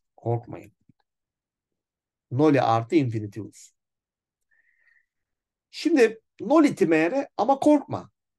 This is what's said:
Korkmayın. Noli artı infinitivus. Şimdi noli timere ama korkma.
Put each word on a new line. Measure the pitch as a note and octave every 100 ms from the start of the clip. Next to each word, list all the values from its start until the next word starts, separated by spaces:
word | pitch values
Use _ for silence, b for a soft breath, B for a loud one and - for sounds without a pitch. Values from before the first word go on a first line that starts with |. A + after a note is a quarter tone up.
| _ _
Korkmayın. | A#2 A#2 A2+ F2 - _ _ _ _ _ _ _ _ _ _ _ _ _ _ _ _
Noli | A#2+ D#3 C#3
artı | A#2 A2+ A#2 E3+
infinitivus. | C3 A2+ G#2+ G#2+ G2 - - _ _ _ _ _ _ _ _ _ _ _ _ _ _ _ _ _ _ _ _
Şimdi | - D#4 D#4+ A3 - _ _
noli | F#3+ D4+ C#4+ D#3+
timere | E3 D#3+ E3 C4+ C4+ -
ama | - -
korkma. | D4+ D4 - G#2+ - _ _